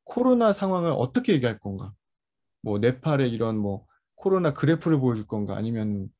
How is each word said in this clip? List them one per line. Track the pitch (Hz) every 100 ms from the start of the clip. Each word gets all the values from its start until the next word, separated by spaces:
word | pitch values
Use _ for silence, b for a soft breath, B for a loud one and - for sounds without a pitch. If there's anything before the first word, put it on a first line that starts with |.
코로나 | - 240 254 247 220
상황을 | 196 190 180 170
어떻게 | 107 123 254 254
얘기할 | 151 120 107
건가, | 101 95 104 - _ _ _ _ _ _
뭐 | 110 104
네팔의 | 120 131 156 139 127
이런 | 113 113 110
뭐 | 101 98 - _ _ -
코로나 | 196 190 165
그래프를 | - 143 165 165 151
보여줄 | 127 110 107
건가, | 110 101 98
아니면 | 110 113 107 101 95 -